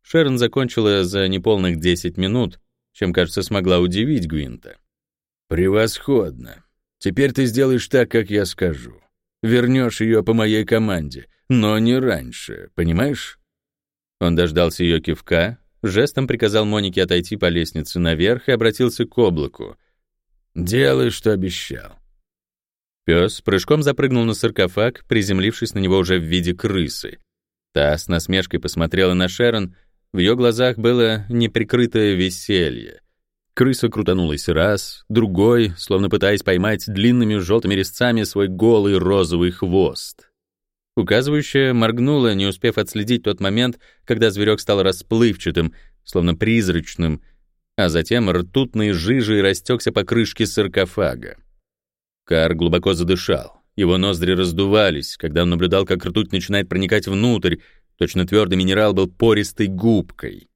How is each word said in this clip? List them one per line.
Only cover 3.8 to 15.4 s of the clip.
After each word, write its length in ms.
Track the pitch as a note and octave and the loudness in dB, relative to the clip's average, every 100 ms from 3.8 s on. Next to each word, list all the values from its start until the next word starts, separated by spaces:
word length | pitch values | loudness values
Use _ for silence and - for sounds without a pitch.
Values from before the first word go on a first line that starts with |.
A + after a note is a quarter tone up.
удивить 460 | F2+ F#2 B2 C#3+ E2+ | 2 0 -2 -2 -2
Гвинта. 520 | D#2 C2+ A#1 - - _ _ _ _ _ _ _ | -6 -8 -12 -20 -20 _ _ _ _ _ _ _
"Превосходно. 1160 | E2+ F#2+ G2+ A2+ - - C3 F2+ B1 A#1+ - _ _ _ _ | 0 2 2 0 -2 0 0 0 -8 -20 -20 _ _ _ _
Теперь 340 | G2 F#2 C#3 | -6 0 0
ты 120 | B2 | 2
сделаешь 420 | C3 A2+ C3+ B2+ - | 0 2 2 0 2
так, 220 | C3 A#2 | 0 2
как 200 | A2+ G2+ | 0 0
я 160 | G#2 F#2+ | -2 -2
скажу. 540 | - F2+ D2 A#1+ - _ _ _ _ | -2 -2 -2 -10 -20 _ _ _ _
Вернешь 580 | A2 B2 B2 C3 A#2+ - | 2 2 4 2 0 -2
ее 220 | A2+ A2 | 0 2
по 80 | G2 | 2
моей 320 | A2+ G#2+ G#2+ | 2 2 0
команде, 640 | G#2+ A2+ G#2+ F2+ D2 C2 - _ _ | 2 0 0 -2 -6 -12 -20 _ _
но 300 | B2+ G#2+ G#2+ | 2 2 2
не 200 | A2+ B2+ | 2 2
раньше, 720 | C3 F2 B1+ - - G1+ G1+ | 0 -2 -6 -16 -16 -16 -14
понимаешь?" 640 | - E2+ E2 C3+ B2+ - - _ _ _ _ _ _ _ _ | -2 0 2 0 -4 -10 -18 _ _ _ _ _ _ _ _
Он 160 | F2 E2+ | 0 2
дождался 480 | F2 D#2 E2+ - | 2 2 0 0
ее 160 | F2 E2 | 0 0
кивка, 580 | E2+ D#2 - E2+ | -2 -8 -2 0